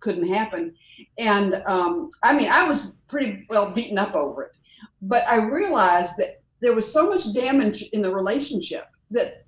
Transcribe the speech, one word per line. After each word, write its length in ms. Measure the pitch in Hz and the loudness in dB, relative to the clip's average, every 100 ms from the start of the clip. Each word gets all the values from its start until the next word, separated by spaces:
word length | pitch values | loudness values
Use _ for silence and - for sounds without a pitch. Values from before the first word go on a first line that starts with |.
couldn't 280 | 220 175 175 | -2 0 2
happen. 460 | 196 220 170 170 - _ - 220 - | 0 -2 -4 -6 -10 _ -20 -20 -4
And, 440 | 226 202 196 190 - | 2 2 2 0 0
um, 420 | 185 170 175 - - | 0 0 -2 -6 0
I 120 | 226 285 | 2 4
mean, 140 | - | 4
I 160 | 247 339 | 4 4
was 260 | 285 - - _ | 0 -4 -16 _
pretty 380 | 285 254 196 - | -6 -4 -6 -2
well 220 | 214 202 | 0 0
beaten 280 | 214 233 196 | -2 -4 -2
up 160 | 208 | -2
over 300 | 165 143 139 | -2 -4 -6
it, 80 | - _ _ _ - - | -14 _ _ _ -20 -12
but 240 | 190 233 - | 0 0 2
I 100 | 233 | 2
realized 760 | 214 285 403 277 185 175 175 - | 2 0 0 2 4 4 2 -4
that 240 | - - _ - | -6 -6 _ -4
there 140 | 240 | 0
was 160 | 220 220 | 0 2
so 180 | 311 349 | 2 2
much 240 | 381 220 | 2 -2
damage 500 | 202 247 277 214 208 - | -2 2 2 2 -2 -6
in 80 | 214 | -4
the 120 | 190 | -2
relationship 720 | 190 190 247 277 226 - - - _ - | -2 -2 -2 -2 -6 -6 -10 -12 _ -8
that 320 | 233 - - | -4 -4 -6